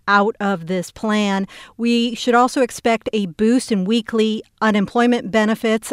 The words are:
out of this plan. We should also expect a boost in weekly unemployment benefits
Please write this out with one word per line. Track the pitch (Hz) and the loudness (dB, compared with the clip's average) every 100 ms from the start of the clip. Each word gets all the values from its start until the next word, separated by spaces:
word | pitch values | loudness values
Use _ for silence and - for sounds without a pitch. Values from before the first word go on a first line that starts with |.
| - | 0
out | 202 202 - | 2 2 -2
of | 202 185 165 | -2 -4 -4
this | 185 - | -6 -6
plan. | - 220 208 202 196 196 - - - | -6 -2 0 0 -2 -4 -10 -18 -4
We | 233 233 233 | 0 0 0
should | 220 254 240 | -2 2 4
also | 254 285 | 4 0
expect | 240 - 240 226 - | -2 -2 -2 -2 -2
a | 220 190 | -4 -4
boost | 156 220 254 - | 0 2 2 0
in | 202 185 | -2 0
weekly | 233 214 220 220 214 - - | -2 -2 0 0 -2 -8 -4
unemployment | 220 208 196 240 240 240 190 | 0 2 0 2 2 0 0
benefits | 220 214 220 226 220 - | 0 0 0 0 -2 -4